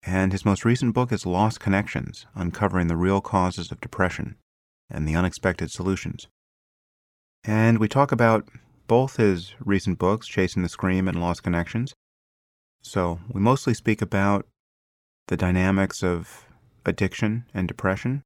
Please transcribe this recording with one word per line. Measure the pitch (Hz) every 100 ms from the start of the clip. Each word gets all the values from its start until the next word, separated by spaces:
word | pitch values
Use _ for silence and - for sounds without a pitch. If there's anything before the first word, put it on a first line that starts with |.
And | - 92 95
his | 95
most | 107 98
recent | 113 123 123
book | 113 123
is | 101 95
Lost | 90 107 -
Connections, | - 98 104 - - - - -
Uncovering | 87 - 104 92 85
the | 82
Real | 90 98
Causes | - 98 92 87 85
of | -
Depression | - - 92 - - - _ _ _ _ _
and | - 76
the | 80
Unexpected | 90 - 95 87 80
Solutions. | - 92 95 82 - - _ _ _ _ _ _ _ _ _ _ _
And | - 110 110 113
we | 107
talk | 135 139
about | 120 117 110 - - _ _ _
both | 117 127 -
his | 107 90 95 -
recent | - 98 - 87
books, | 90 110 -
Chasing | - 92 -
the | 87
Scream | - 95 92 92
and | 87
Lost | 87 85
Connections. | - 87 85 113 127 - _ _ _ _ _ _ _ _
So | - - 87 85 95
we | 98
mostly | 104 139 -
speak | 113 - 107
about | 101 101 98 101 - _ _ _ _ _ _ _ -
the | 87
dynamics | 90 90 92 95 95 -
of | 92 87 85 - - _ _ _
addiction | - 90 95 - 107 113 120
and | 101 92
depression | - 95 95 120 139